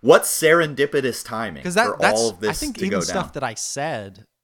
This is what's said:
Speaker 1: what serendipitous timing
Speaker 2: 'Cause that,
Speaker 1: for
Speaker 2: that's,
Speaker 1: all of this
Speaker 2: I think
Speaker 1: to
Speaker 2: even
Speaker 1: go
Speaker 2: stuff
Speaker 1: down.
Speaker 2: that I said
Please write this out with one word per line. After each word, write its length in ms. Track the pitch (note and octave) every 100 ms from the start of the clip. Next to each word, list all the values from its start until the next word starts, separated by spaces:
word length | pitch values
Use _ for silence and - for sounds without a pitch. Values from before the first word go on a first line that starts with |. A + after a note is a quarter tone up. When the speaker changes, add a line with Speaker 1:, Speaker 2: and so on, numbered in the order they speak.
Speaker 1:
what 220 | A#2 -
serendipitous 1000 | - - D#3 E3+ D#3 C3+ C#3+ D3 C3 A2
timing 400 | - A2+ A2 D2
Speaker 2:
'Cause 120 | F3 F3+
that, 100 | A#3
Speaker 1:
for 100 | -
Speaker 2:
that's, 200 | F#3+ -
Speaker 1:
all 100 | D#3+
of 80 | F#3
this 100 | G#2+
Speaker 2:
I 40 |
think 220 | D#3 D4+ A3+
Speaker 1:
to 40 | F#3+
Speaker 2:
even 140 | G3
Speaker 1:
go 20 |
Speaker 2:
stuff 260 | E3+ F#3+ -
Speaker 1:
down. 40 | D3+
Speaker 2:
that 80 |
I 100 | B2+
said 720 | A2 - C#3 D3+ B2 G2 F#2+ - _